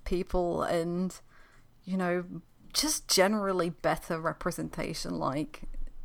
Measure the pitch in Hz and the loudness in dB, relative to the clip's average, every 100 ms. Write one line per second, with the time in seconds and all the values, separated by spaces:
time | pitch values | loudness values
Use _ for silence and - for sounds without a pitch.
0 | - 180 190 185 175 165 - 170 170 175 | -2 -2 0 0 2 0 0 0 0 0
1 | 185 - - - - - - - - 190 | -2 -4 -20 -20 -20 -20 -20 -16 -4 0
2 | 180 180 180 175 - - - - 208 - | 2 0 -2 -10 -14 -20 -6 -2 0 0
3 | - - 190 214 196 185 170 - 160 156 | 2 6 6 4 2 2 0 0 0 0
4 | - 165 160 156 180 - 156 - - 156 | 0 -2 -2 -2 -4 -2 -6 -4 -4 -4
5 | 170 160 139 139 147 - - - - - | -4 -2 0 0 -4 -6 -6 -2 -4 -4